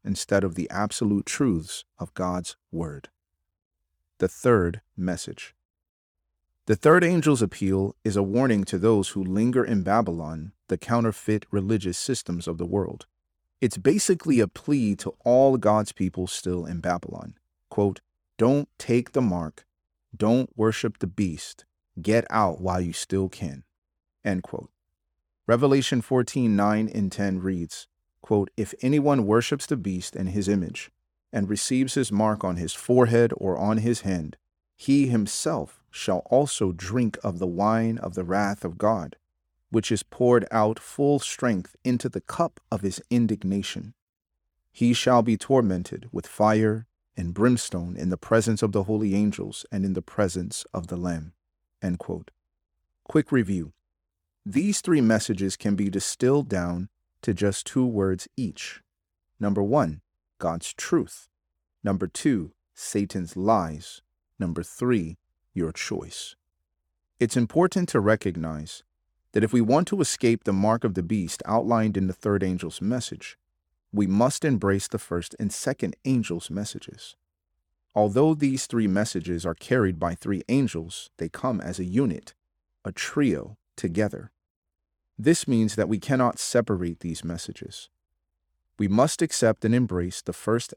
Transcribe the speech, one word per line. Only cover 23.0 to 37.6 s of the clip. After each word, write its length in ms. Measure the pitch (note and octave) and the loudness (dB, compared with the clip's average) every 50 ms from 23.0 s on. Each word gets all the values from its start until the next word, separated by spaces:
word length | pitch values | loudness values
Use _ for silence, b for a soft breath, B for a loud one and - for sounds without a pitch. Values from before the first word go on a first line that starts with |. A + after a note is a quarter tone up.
| - - F#2+ F#2+ F#2+ F#2 | -6 -4 -2 -2 -2 -2
can." 360 | - - G#2 D#2+ C#2 C2 - _ _ _ _ _ _ _ _ _ _ _ - | -4 -8 -10 -10 -10 -12 -16 _ _ _ _ _ _ _ _ _ _ _ -4
End 180 | - G2 F#2 F2+ | -4 -4 -4 -4
quote. 280 | - - B1+ - - _ _ _ _ _ _ _ _ _ _ _ _ _ _ _ | -8 -10 -12 -12 -14 _ _ _ _ _ _ _ _ _ _ _ _ _ _ _
Revelation 560 | - A2+ A#2+ C#3 C#3+ C3+ C#3 B2 - C#3 B2 A2 | 2 2 4 4 4 4 4 2 2 0 -2 0
fourteen 540 | - C3 B2+ B2 - - C3+ B2 A2+ G#2 | 2 2 0 0 0 0 0 2 4 4
nine 320 | G2+ G2+ G#2 G#2+ G#2+ A2 G#2+ | 4 4 4 2 2 0 -2
and 220 | - A2+ G2+ F#2+ | -2 -2 -2 -2
ten 300 | - - G2+ G2 F#2+ F#2 | -2 -2 -2 -2 -2 -2
reads, 480 | F2+ F#2+ F#2+ F2 E2+ D#2 - - - - _ _ _ _ _ _ | -2 -2 -2 -2 -4 -6 -10 -14 -18 -20 _ _ _ _ _ _
quote, 300 | - - A2 G#2 G2 - - | -2 0 2 2 2 0 -2
"If 180 | - G#2+ - - - - | -6 -6 -6 -6 -4 0
anyone 440 | B2+ C#3+ D3+ C#3 D3 C#3+ C3+ A2 | 2 2 2 4 4 4 4 4
worships 400 | G2 G#2+ A#2 A#2+ - D3+ C#3 - | 4 4 4 4 2 0 -4 -2
the 100 | - D3+ | -4 -4
beast 380 | B2 E2+ G2 F#2+ F2+ F2 - - | -4 -4 -4 -6 -6 -6 -8 -6
and 140 | - F#2+ F2+ | -6 -4 -4
his 200 | F2+ G#2 G2 F#2+ | -2 -2 0 2
image, 420 | G#2 G2 F2+ D#2 - - - - _ _ _ _ _ _ _ _ - | 2 0 0 -2 -6 -10 -14 -16 _ _ _ _ _ _ _ _ -4
and 160 | A2 G2 F#2+ | -4 -2 -2
receives 460 | G#2+ G2+ - - C3+ B2+ C3+ C3 - | -2 -4 -2 0 0 0 0 0 0
his 180 | C#3 C3 A2 G#2 | -2 -2 0 0
mark 320 | G2+ A2 G#2+ G#2+ G#2 - | 2 2 2 0 0 -2
on 120 | F#2+ F2+ | -4 -4
his 180 | F2 F2 D#2+ - | -4 -6 -8 -8
forehead 580 | - - - B2 B2+ B2 A2+ A#2 A#2 A#2+ A2+ - | -6 -2 2 6 6 6 6 6 4 4 4 2
or 200 | - - F#2+ F2+ | -2 -2 -2 -2
on 220 | - F#2 G#2 A2 A2 | 0 0 0 0 0
his 240 | G#2+ A#2+ A#2+ A2+ - | 0 0 -2 -2 -2
hand, 340 | G2 F#2 F2 D#2+ D2 - - _ _ _ _ _ _ _ | -4 -4 -4 -4 -8 -12 -16 _ _ _ _ _ _ _
he 340 | _ - - C3+ C#3+ C#3 C3 | _ 0 2 4 4 4 4
himself 720 | A#2+ A2+ G2+ F#2+ - - - D#3 D#3 B2 D2+ - - _ _ _ | 2 2 0 0 -2 -4 -4 -2 -2 -2 -4 -8 -10 _ _ _
shall 280 | - - - - F#2+ F2+ - | -14 -6 -4 -2 -2 -2 0
also 460 | - - C3 D3 C#3 - - A2 F#2 F2+ | 4 4 4 4 2 0 0 -2 -2 -2
drink 460 | E2 F#2 F2+ G#2 B2+ B2 A2 - - - | -4 -6 -4 0 0 0 0 0 -2 -4
of 140 | G#2 F2+ E2+ | -6 -4 -2
the 80 | F#2+ | -2
wine 520 | F2+ E2+ F2+ | -2 0 2